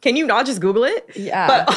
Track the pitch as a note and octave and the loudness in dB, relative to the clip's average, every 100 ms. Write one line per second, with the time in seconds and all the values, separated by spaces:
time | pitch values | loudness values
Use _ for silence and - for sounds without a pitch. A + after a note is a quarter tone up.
0 | C4 C4 D4+ G#3+ C4 G#3 F#3 G3+ C4 A4+ | -2 0 0 0 0 -2 0 0 0 -2
1 | - - G3+ F#3 F#3 B3+ - | -8 -12 -6 -2 2 2 2